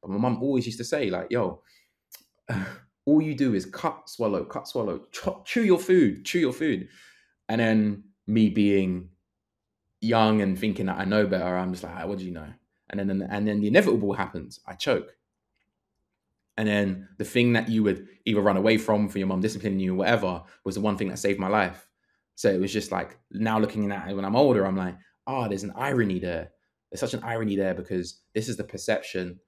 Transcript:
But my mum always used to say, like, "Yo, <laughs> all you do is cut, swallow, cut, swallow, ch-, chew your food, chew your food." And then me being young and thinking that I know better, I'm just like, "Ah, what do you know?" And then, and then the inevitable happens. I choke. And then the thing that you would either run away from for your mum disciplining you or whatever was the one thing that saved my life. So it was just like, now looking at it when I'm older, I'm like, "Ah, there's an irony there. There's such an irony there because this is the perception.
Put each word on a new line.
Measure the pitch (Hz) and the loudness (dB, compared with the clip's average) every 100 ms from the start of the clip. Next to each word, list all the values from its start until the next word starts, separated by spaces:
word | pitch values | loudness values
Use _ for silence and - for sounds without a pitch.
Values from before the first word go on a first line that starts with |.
But | 90 | -6
my | 98 | -2
mum | 123 113 | 0 0
always | 131 135 120 | 0 0 -2
used | 110 | -8
to | |
say, | 120 151 117 | -4 -2 -2
like, | 90 85 | -2 -2
"Yo, | 120 98 85 _ _ _ _ _ - _ _ - | -2 -2 -4 _ _ _ _ _ -20 _ _ -8
<laughs> | 113 92 - _ _ - | -6 -6 -12 _ _ 2
all | 156 | 2
you | 156 | 2
do | 143 135 | 0 0
is | 101 92 | 0 -2
cut, | - 165 - - | -6 -6 -6 -16
swallow, | - 113 98 | -4 -2 -2
cut, | - - - | -4 -10 -8
swallow, | 131 107 87 - | -6 -4 -6 -10
ch-, | - - - | -8 -8 -8
chew | - - | -4 0
your | 214 175 | 4 4
food, | 180 185 131 95 | 6 6 6 2
chew | - 175 | -4 0
your | 147 | 0
food." | 127 156 101 95 - - _ _ _ _ | 0 -2 -2 -4 -18 -20 _ _ _ _
And | 113 | 0
then | 113 110 107 101 - _ - | 4 4 2 -2 -10 _ -2
me | 107 110 | 4 4
being | 104 101 98 95 90 90 _ _ _ _ _ _ _ _ _ | 4 4 4 2 -2 -8 _ _ _ _ _ _ _ _ _
young | 110 113 110 107 | 0 4 6 4
and | 98 92 | 2 0
thinking | 110 95 95 | -2 -2 -4
that | 92 | -4
I | |
know | 95 107 101 | 0 2 2
better, | 92 85 90 | 0 -2 -2
I'm | 92 | -2
just | 90 | -6
like, | 87 85 | -10 -10
"Ah, | 85 | -8
what | 101 | -6
do | |
you | 92 | -8
know?" | 82 76 - _ _ _ | -10 -14 -18 _ _ _
And | 101 | -4
then, | 98 95 - | -2 -2 -2
and | 104 104 | -2 0
then | 104 | 0
the | 104 | 4
inevitable | 127 190 117 101 | 4 4 2 0
happens. | 98 95 87 - - - | -2 -4 -6 -14 -16 -18
I | |
choke. | 90 - 107 - _ _ _ _ _ _ _ _ _ _ _ _ _ _ - | -8 0 0 -2 _ _ _ _ _ _ _ _ _ _ _ _ _ _ -4
And | 107 | 0
then | 104 101 92 - _ | 2 2 -2 -8 _
the | |
thing | 107 123 120 | -2 2 4
that | 117 113 | 4 2
you | 110 | 2
would | 104 90 - - - | 2 0 -6 -10 -2
either | 104 | 2
run | 101 95 | 4 4
away | 104 110 | 4 4
from | 110 104 104 | 4 2 2
for | 104 | -2
your | 95 | -2
mum | 95 | 0
disciplining | 107 104 107 95 | -2 -2 -4 -2
you | 92 | -2
or | 92 | 0
whatever | 95 117 95 85 - - | 2 2 2 -4 -10 -10
was | - | -8
the | 95 | -2
one | 107 101 | -2 0
thing | 98 | -4
that | - | -2
saved | 98 98 | -2 0
my | 95 | 2
life. | 107 92 87 - _ _ _ _ | 2 2 -2 -20 _ _ _ _
So | - 110 | -2 0
it | 92 | 2
was | 95 | 0
just | 104 101 | -2 -2
like, | 95 - - _ | -4 -6 -12 _
now | - 110 110 | -4 0 2
looking | 107 110 101 | 0 -2 -4
at | 101 85 | -4 -6
it | |
when | 98 | -6
I'm | 98 | 0
older, | 113 143 113 98 | 4 6 6 2
I'm | 95 | 0
like, | 92 87 _ _ - | -4 -6 _ _ -8
"Ah, | 131 113 | -4 -4
there's | 98 | -4
an | 101 92 | -6 -6
irony | 135 131 104 92 | -2 2 2 0
there. | 90 85 80 _ _ _ _ | -4 -6 -8 _ _ _ _
There's | 95 | -6
such | 117 | -6
an | 110 | -4
irony | 110 117 110 | -6 -4 -2
there | 98 95 | 0 0
because | 90 90 92 87 - _ | -2 -4 -6 -6 -12 _
this | 107 110 | -6 -6
is | 95 | -6
the | |
perception. | 95 95 - 110 - 95 90 90 | -8 -10 -2 -2 -2 -8 -8 -10